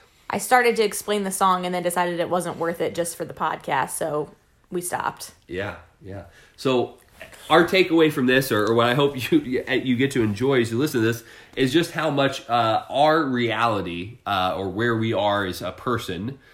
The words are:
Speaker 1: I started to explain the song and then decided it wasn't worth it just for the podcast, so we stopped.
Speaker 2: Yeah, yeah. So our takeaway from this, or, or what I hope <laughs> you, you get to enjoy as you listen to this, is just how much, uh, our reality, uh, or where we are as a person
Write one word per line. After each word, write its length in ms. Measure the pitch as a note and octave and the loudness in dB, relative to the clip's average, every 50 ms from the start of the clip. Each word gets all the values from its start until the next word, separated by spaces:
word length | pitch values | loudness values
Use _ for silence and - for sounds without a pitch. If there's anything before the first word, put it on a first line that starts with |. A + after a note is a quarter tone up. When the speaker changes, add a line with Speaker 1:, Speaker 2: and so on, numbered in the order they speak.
| - _ _ _ _ - | -20 _ _ _ _ -8
Speaker 1:
I 80 | - G#3 | -6 -6
started 360 | - - B3+ B3 A#3+ A#3 A3 | 0 2 4 4 4 4 2
to 60 | A3 A3 | 2 0
explain 400 | G3+ G3 - - - G#3 G#3 G3 | 0 -2 -4 -6 -4 -4 -2 -2
the 60 | F#3+ | -4
song 360 | F#3+ - G3 F#3+ F#3 F3+ F3+ | -2 0 2 2 2 0 -2
and 80 | F3+ F3+ | -2 -4
then 80 | F3+ E3+ | -2 -2
decided 360 | F3 F3 F#3 F3 F3 F3 E3 | -2 0 0 -2 -2 0 -2
it 100 | E3+ C#3+ | -2 -2
wasn't 280 | E3 F3+ E3+ E3+ - | -2 -2 -2 -4 -6
worth 240 | - E3 E3+ E3+ - | -4 -4 -4 -2 -2
it 140 | E3 D3+ - | -4 -4 -2
just 200 | E3+ E3+ E3+ - | -4 -6 -6 -6
for 80 | - E3+ | -10 -10
the 80 | D#3 - | -10 -6
podcast, 560 | - F3 D#3+ D#3+ - - - D3 C3+ C3 - | -6 -4 -4 -4 -6 -6 -4 -2 -2 -2 -4
so 400 | - - E3+ D#3 D3 D3+ D3 - - _ _ _ _ _ _ - | -4 -6 -6 -4 -4 -4 -6 -6 -12 _ _ _ _ _ _ -8
we 100 | F#3 F3 | -8 -6
stopped. 500 | F3 - - B2 - - - - - - - _ _ | -6 -6 -6 -4 -6 -6 -8 -8 -16 -18 -18 _ _
Speaker 2:
Yeah, 300 | - E2+ F2+ G2+ G#2 E2+ - - _ _ _ | -12 -8 -8 -8 -8 -10 -12 -18 _ _ _
yeah. 260 | - F#2+ F#2+ G2 - - - - - - _ | -18 -16 -14 -14 -16 -18 -20 -20 -20 -20 _
So 440 | - - C3+ C3 B2 A#2 - - - - _ _ - - - - - - - | -4 0 2 2 2 0 -2 -6 -18 -20 _ _ -20 -20 -20 -20 -12 -2 4
our 160 | D3+ E3+ E3+ | 4 4 6
takeaway 460 | - G3+ F#3+ F3+ - D#3+ E3 D#3+ D#3 D3+ | 6 4 2 4 4 6 4 4 4 4
from 140 | C#3+ B2+ | 2 2
this, 240 | B2+ B2+ C3 C3 - | 4 4 4 4 2
or, 160 | A#2 G#2 G#2 G#2 | 0 2 2 2
or 60 | A#2 | 4
what 100 | A#2 A#2 | 4 4
I 80 | A#2+ B2 | 4 4
hope 380 | C#3+ C#3+ C#3 - C3 A#2 - | 4 2 2 0 -2 -2 2
<laughs> 0 | |
you, 80 | E3+ D3+ | 2 2
you 560 | - B2+ B2+ A2+ - - C3 A#2+ - C3 B2 | 2 2 -4 -4 -2 0 -2 0 0 0 0
get 160 | A#2 C3+ C3+ | 2 2 0
to 100 | - C3 | 2 2
enjoy 400 | A2+ G#2+ G2+ G2+ B2+ C3+ C#3 B2 | 0 0 0 0 0 2 2 2
as 80 | A2+ A2 | 2 2
you 60 | A2+ | 0
listen 240 | A#2 D3 D3+ C3 A#2+ | -2 -2 0 0 2
to 60 | A2 | 2
this, 160 | A2+ A#2 A#2 - - - - - - - | 2 0 -2 -8 -18 -20 -20 -20 -10 -2
is 180 | - C3+ B2+ B2+ | 0 0 2 2
just 160 | E3+ E3 - | 2 0 0
how 200 | - D#3 D3+ D#3+ | -2 -4 -2 -2
much, 360 | C#3+ C#3 C#3 C3+ C3+ - - | 0 2 0 0 0 -4 -6
uh, 360 | - A#2+ A#2+ A2+ A2 A2 - - - | 0 0 2 2 2 2 0 -2 -2
our 320 | A2+ C3 D3 D#3 D#3 E3 D#3 | 0 2 4 4 4 2 2
reality, 960 | C3+ B2+ B2 A#2+ A2+ G#2+ A2 A#2 A#2 G#2+ G2+ F2 F2 F2 F2 F#2 A2 A2+ - - | 0 0 0 0 0 0 0 0 0 0 0 -4 -4 -6 -8 -10 -10 -14 -12 -6
uh, 260 | - G2+ F#2+ F#2 F#2 F#2 | -4 -2 0 0 0 -2
or 140 | F#2+ G2 F#2+ | -2 -4 -4
where 260 | F2 G#2 A#2 A#2+ A#2 | -2 -2 0 0 0
we 160 | A2+ A2+ A2+ A2 | 0 0 -2 0
are 320 | F#2+ G#2 G#2 G2+ G#2 G2+ | 0 0 2 0 0 -2
as 180 | F2+ F2 - G2 | -4 -6 -6 -8
a 80 | F#2 | -10
person 680 | - - - B2+ A#2+ A2 - - F2+ E2 G2+ B2 C#3 - _ - | -10 -6 -4 -4 -2 -2 -4 -6 -8 -6 -6 -8 -10 -12 _ -20